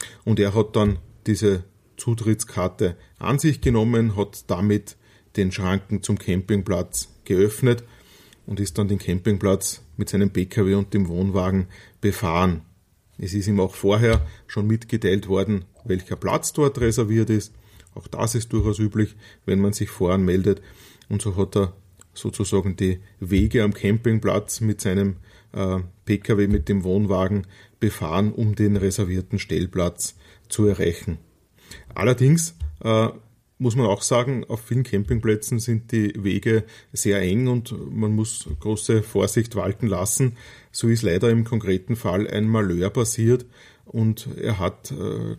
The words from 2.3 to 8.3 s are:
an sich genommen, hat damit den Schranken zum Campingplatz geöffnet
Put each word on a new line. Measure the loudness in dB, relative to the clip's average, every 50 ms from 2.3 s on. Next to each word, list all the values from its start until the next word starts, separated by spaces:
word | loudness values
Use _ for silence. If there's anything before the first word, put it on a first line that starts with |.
| 0 0 -2 -6 -4 -4 -4 -2 -2 -2 -2 -2 -2 -6 -14 -20 _ -8
an | -4 -2 0 2
sich | 2 2 2 2
genommen, | 2 2 2 2 2 2 2 2 2 2 0
hat | -2 -2 -4 -6 -10 -6 -4
damit | -2 0 2 2 2 2 0 -6 -20 _ _ _ _ _ _ _ -2
den | 0 0 0
Schranken | 0 -2 0 0 0 0 -2 -2 -6 -4
zum | -2 -2 -4 -2
Campingplatz | -2 -2 -2 0 0 0 0 0 0 0 -2 -2 -4 -4 -6 -10 -10 -10 -14 _ -4
geöffnet | 0 2 4 4 2 2 2 2 2 2 0 -2 -14 -20 -20 _ _ -20 -20 -20 -20